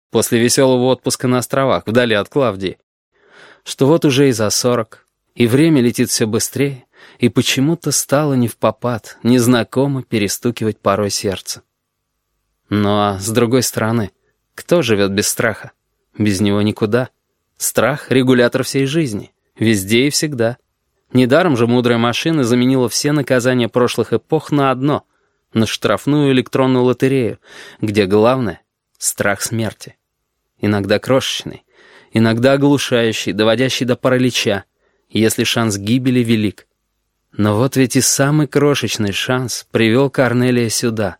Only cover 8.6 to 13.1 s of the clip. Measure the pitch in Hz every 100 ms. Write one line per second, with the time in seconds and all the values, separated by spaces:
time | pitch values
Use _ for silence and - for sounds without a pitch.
8.6 | 113 - 120 117 - - 113 127 117 120
9.6 | 107 127 139 135 - 113 101 - 123 117
10.6 | 110 107 107 98 101 - 104 90 - -
11.6 | _ _ _ _ _ _ _ _ _ _
12.6 | - 104 101 104 104